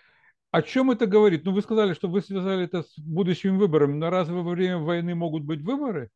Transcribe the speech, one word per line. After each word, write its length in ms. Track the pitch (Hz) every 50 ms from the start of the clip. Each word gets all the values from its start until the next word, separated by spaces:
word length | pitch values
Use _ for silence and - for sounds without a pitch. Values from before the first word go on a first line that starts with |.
| _ _ _ _ _ _ _ _ _ _
О 100 | - 165
чем 300 | 156 - - 262 262 262
это 140 | 247 214 233
говорит? 400 | 196 190 214 214 208 170 151 -
Ну, 80 | 196 185
вы 80 | 202
сказали, 320 | 202 - 226 220 208 196 165
что 160 | - - 180
вы 120 | 170 202
связали 440 | - - 196 190 180 190 190 185 180
это 180 | 170 185 175 151
с 140 | - - -
будущими 580 | 151 156 156 170 202 170 180 - - 196 190
выборами, 380 | 190 208 190 151 156 147 143 143
но 160 | 147 156 165
разве 260 | 180 185 175 156 175
во 160 | 180 170 170
время 280 | 175 175 185 185 185 170
войны 360 | 151 156 175 170 170 175 175
могут 280 | 170 170 165 151 160 147
быть 180 | 143 165 151
выборы? 480 | 147 190 269 285 294 262 202 151 120 - _